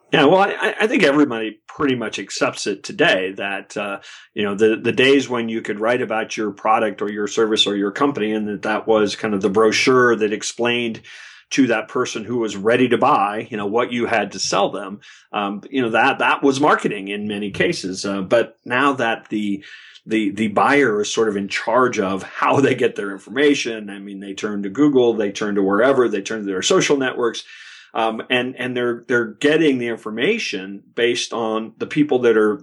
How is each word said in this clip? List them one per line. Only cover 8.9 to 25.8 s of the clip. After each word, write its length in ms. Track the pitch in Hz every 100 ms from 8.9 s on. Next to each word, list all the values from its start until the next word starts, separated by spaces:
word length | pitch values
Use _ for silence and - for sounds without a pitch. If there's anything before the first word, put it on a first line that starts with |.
| 110 101 -
kind 160 | 110
of 80 | 98
the 80 | 101
brochure 640 | 101 110 95 139 127 123
that 200 | 110 107
explained 640 | 104 - - 120 120 117 113 - - - - _
to 180 | - 123
that 200 | 107 -
person 360 | 127 120 113
who 140 | 104 123
was 200 | 110 98
ready 300 | 107 123 123
to 80 | 117
buy, 500 | 127 127 101 110 117
you 60 | 107
know, 100 | 101
what 240 | 117 117
you 140 | 120
had 280 | 113 113 98
to 60 | 95
sell 320 | - - -
them, 300 | 95 98 101 - - _
um, 300 | 104 101 101 -
you 100 | 135
know, 100 | 117
that, 280 | 113 135 -
that 240 | 123 151
was 180 | 139 131
marketing 480 | 151 214 135 104 98
in 180 | 104 104
many 240 | 101 104
cases. 540 | - 185 165 92 95
Uh, 160 | 101 98
but 380 | 92 120 - _ 117
now 260 | 123 143
that 380 | 131 117 113 -
the, 340 | 107 104 98 - - - -
the, 260 | - 110 101
the 160 | 98 110
buyer 520 | 98 110 143 123 104
is 120 | 104
sort 180 | - 110
of 80 | 101
in 100 | 98
charge 500 | - - 120 123 107
of 240 | 95 95
how 380 | - - 139 139
they 140 | 127
get 220 | 107 120 -
their 160 | 101
information. 760 | 98 - 120 147 143 120 110 101
I 100 | 101
mean, 220 | 101 98
they 140 | 98
turn 280 | 95 107 101
to 40 | 98
Google, 460 | 101 147 131 120
they 180 | 107 104
turn 220 | - 104
to 80 | 101
wherever, 440 | 95 101